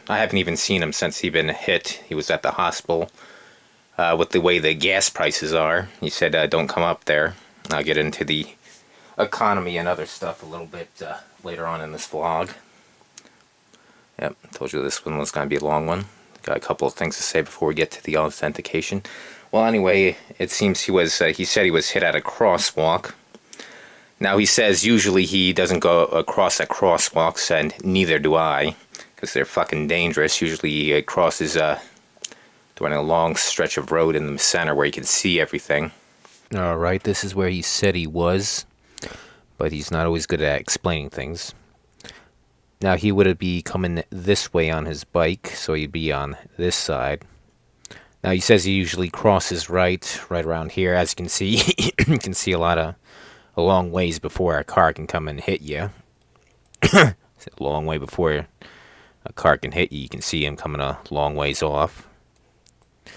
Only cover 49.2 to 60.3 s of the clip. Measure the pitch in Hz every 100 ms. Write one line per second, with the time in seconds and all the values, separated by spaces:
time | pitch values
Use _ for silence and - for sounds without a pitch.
49.2 | 107 95 - 87 - 90 90 92 - -
50.2 | - 87 80 82 80 - 92 90 82 -
51.2 | 87 - 98 110 - - 117 - - 135
52.2 | 98 95 98 87 85 82 80 - _ -
53.2 | - - _ - 90 92 87 90 90 80
54.2 | - - 90 76 - - 82 76 78 85
55.2 | 78 71 - 95 73 76 98 - _ _
56.2 | _ _ _ _ _ - - 196 147 -
57.2 | _ _ - - 69 76 78 76 67 -
58.2 | 82 76 78 _ - - - - - _
59.2 | - - 80 71 65 87 - 71 65 -
60.2 | -